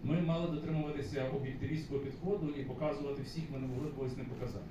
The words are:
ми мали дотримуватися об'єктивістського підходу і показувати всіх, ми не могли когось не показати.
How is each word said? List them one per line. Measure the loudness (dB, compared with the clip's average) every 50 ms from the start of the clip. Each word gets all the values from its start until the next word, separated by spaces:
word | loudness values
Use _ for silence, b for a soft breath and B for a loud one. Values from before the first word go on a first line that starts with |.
| 4
ми | 4 4 6
мали | 6 4 4 2 2 2
дотримуватися | 0 0 0 2 2 2 2 2 0 -2 -2 -2 0 0 2 2
об'єктивістського | 2 0 0 0 -2 -2 0 0 0 0 0 0 -2 -2
підходу | 0 -2 -4 -2 0 0 2 2 2 0
і | 0 0 -2
показувати | -2 -2 0 0 0 2 0 0 -2 -2 -2
всіх, | -4 -4 -4 -4 -4 -2
ми | -2 -2
не | -2 -2
могли | -2 -2 -2 -2
когось | -2 -2 -2 -2 -2 -2
не | -4
показати. | -4 -4 -4 -4 -4 -4 -4 -6 -8